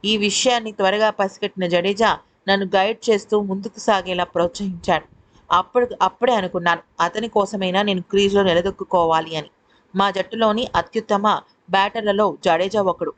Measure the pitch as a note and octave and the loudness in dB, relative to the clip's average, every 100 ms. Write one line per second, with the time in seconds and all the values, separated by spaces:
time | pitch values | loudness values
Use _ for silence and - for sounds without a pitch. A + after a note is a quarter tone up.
0 | G3 G#3+ G#3 G3 B3+ A#3+ A3 G#3 F#3+ G#3 | 0 0 0 0 0 0 -4 -2 0 2
1 | G#3+ G#3 G3 - G3+ - F3+ F3 F#3 G3+ | 0 0 -4 -4 -8 -4 0 0 0 0
2 | A3 E3 _ _ - G3 G3 G3 G3 A3+ | 0 0 _ _ -2 -2 2 0 0 -2
3 | - G3+ - G#3 G3+ F#3+ G3+ - - G3 | 0 0 2 -2 -2 -6 -6 -6 0 0
4 | F#3 F3+ F3+ E3+ F3 - G3+ F3 - D#3+ | 0 -4 -2 0 -2 -2 -8 -6 -2 -2
5 | - _ _ _ _ F3+ F#3 B3 B3 - | -2 _ _ _ _ 0 2 0 0 0
6 | F#3 - B3 A3+ F#3 F3+ F3 E3+ - - | -2 0 0 2 0 -2 0 -2 -4 -4
7 | E3+ G#3+ A3+ G#3+ G3 G3+ F#3 F#3 G#3 F#3 | -2 -2 -2 0 0 -2 -2 0 0 -2
8 | F3 G3 G3+ G3+ F#3+ E3+ F#3 F#3 F#3+ F#3 | -2 0 2 2 2 2 0 -6 -2 0
9 | E3 D#3+ D#3+ D#3+ D3 _ _ _ _ F#3 | 2 2 0 -8 -10 _ _ _ _ -2
10 | G3 F#3+ F#3 A3+ A3 G#3+ B3+ - A3+ A3+ | -2 -2 -6 0 0 0 -2 -4 -2 -6
11 | A3 G3+ G#3 G3 - _ - G3 G3+ A3+ | -2 0 0 -2 -4 _ -4 0 0 -2
12 | G#3 G3 G#3 D3 F#3 E3 F#3+ G#3 F#3+ E3+ | -2 2 0 0 0 2 0 0 0 -2
13 | D#3 | -6